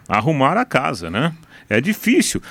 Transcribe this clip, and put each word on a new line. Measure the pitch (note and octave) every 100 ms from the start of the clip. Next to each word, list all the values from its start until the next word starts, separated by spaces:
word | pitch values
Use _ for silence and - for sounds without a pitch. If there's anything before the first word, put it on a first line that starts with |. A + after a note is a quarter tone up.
| -
arrumar | G#2 A#2 D3+ C3+ G3
a |
casa, | B3+ B2+ D3+ A2+ E2
né? | G2 E3 D#3+ - - -
É | G#2+
difícil, | D#3+ G#3 G#3+ C#4+ - F2+ -